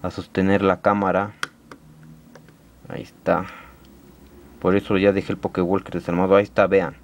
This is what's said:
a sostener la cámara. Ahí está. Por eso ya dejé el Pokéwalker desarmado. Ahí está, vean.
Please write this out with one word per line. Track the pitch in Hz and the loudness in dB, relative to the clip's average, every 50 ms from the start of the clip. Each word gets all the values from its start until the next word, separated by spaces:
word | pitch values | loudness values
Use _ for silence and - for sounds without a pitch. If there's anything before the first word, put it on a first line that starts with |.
a | - 92 | -8 -8
sostener | - - 92 - _ - 95 95 98 98 98 | -8 -8 -14 -6 _ 0 2 2 2 2 4
la | 98 92 87 | 2 0 2
cámara. | - 104 101 101 101 95 90 92 101 107 - _ - - _ _ _ - - _ - - - - - - - - - - - - - - _ _ _ - - _ _ - | 2 0 0 2 0 0 0 0 -2 -4 -8 _ -14 -14 _ _ _ -20 -20 _ -20 -20 -20 -20 -20 -20 -20 -20 -20 -20 -20 -20 -20 -20 _ _ _ -20 -20 _ _ -14
Ahí | - - - | -12 -12 -12
está. | - - - _ - 85 82 92 - - - - - - - - - - - - - - - - - - - - - - - | -14 -20 -6 _ 0 0 0 0 -8 -14 -20 -20 -20 -20 -20 -20 -20 -20 -20 -20 -20 -20 -20 -20 -20 -20 -20 -20 -20 -20 -2
Por | - 95 92 | 0 0 0
eso | 101 98 - 107 | 0 0 0 0
ya | 95 98 101 95 | 2 2 2 2
dejé | 98 92 - 101 | 2 -4 -4 -8
el | |
Pokéwalker | - - 95 - 95 90 85 95 92 - - - | -6 -6 -6 -2 -2 0 0 0 -2 -4 -6 -10
desarmado. | 87 - - 85 87 92 95 98 | -8 -6 -4 -2 0 2 4 4
Ahí | 98 104 | 2 2
está, | - - - 101 | 2 0 0 2
vean. | 90 98 95 90 78 - - | 4 2 2 0 0 -8 -14